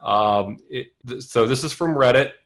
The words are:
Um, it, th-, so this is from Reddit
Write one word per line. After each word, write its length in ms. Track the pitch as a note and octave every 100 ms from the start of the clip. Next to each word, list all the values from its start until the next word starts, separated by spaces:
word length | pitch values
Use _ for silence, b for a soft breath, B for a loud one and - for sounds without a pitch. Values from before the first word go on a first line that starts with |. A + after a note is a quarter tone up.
Um, 560 | - G#2 G#2+ G#2 G2+ A2 _
it, 220 | B2+ B2+ _ A#2+
th-, 160 | B2+
so 240 | C3 A#2+ A2+
this 180 | C3
is 80 | D#3
from 220 | - E3+
Reddit 380 | D3+ B2+ B2+ C3+ -